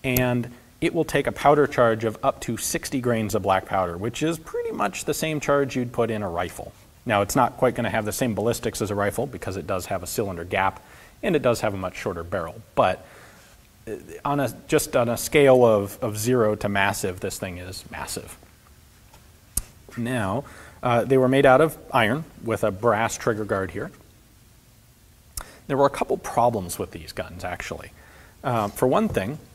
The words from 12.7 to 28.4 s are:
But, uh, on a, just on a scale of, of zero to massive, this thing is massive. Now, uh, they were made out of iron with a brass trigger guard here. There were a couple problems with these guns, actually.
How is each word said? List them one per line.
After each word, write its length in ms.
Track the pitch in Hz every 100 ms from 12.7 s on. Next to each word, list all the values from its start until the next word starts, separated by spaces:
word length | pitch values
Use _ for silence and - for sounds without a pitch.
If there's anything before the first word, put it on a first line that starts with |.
But, 320 | - 101 92 - - - - - - _ _ -
uh, 60 | 104 - 82
on 160 | 139 143
a, 140 | 123 110 -
just 280 | 156 - 139
on 120 | 120
a 80 | 113
scale 480 | - 156 139 127
of, 340 | 120 104 101 -
of 140 | 113 104
zero 400 | 113 127 107 104
to 120 | 101
massive, 520 | 101 98 101 98 92
this 180 | 98 -
thing 200 | 95 87
is 260 | 90 - -
massive. 460 | - - - - - - - - - - _ - - - - - - - - - -
Now, 480 | 117 127 98 113 - - - -
uh, 220 | 127 120
they 140 | 113 131
were 100 | 127
made 160 | 135
out 160 | 139 131
of 160 | 160 - -
iron 320 | 127 107 143 160 -
with 220 | 117 107
a 60 | 107
brass 480 | 95 117 107 113 -
trigger 260 | - 107
guard 280 | 104 98 92
here. 180 | 87 160 - - - _ _ - _ _ _ _ _ _ _ - - - - -
There 100 | 135
were 100 | 139
a 40 |
couple 260 | - - 127
problems 600 | - - 120 113 90 -
with 120 | 90
these 200 | 85 78
guns, 320 | - 90 85
actually. 460 | 92 87 - 78 - - - - - -